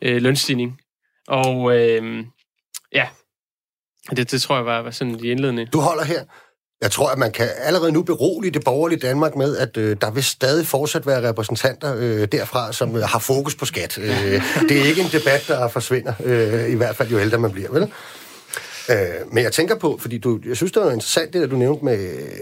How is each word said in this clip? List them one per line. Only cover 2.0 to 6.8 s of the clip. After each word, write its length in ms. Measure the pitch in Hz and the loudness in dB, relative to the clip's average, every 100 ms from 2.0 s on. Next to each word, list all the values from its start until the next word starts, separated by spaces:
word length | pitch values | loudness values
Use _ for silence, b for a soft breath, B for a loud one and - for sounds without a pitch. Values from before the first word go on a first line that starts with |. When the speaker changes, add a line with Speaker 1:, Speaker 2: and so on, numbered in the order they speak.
| 113 113 117 - _ _ _ - - | -2 -6 -10 -16 _ _ _ -20 -6
Speaker 1:
ja, 120 | 143 127 - _ _ _ _ _ _ _ _ - 127 | -2 -2 -6 _ _ _ _ _ _ _ _ -6 -2
det, 140 | 120 | 0
det 120 | 131 | -2
tror 140 | - 139 | 0 0
jeg 100 | 120 | 0
var, 160 | 117 | -2
var 80 | 117 | -4
sådan 280 | 117 127 113 | -6 -6 -4
de 80 | 117 | -4
indledende. 380 | 120 135 117 117 | 0 0 -2 0
Speaker 2:
Du 140 | 156 | 2
holder 240 | 147 160 | 2 0
her. 160 | 151 170 - b b b _ _ | -2 -4 -6 b b b _ _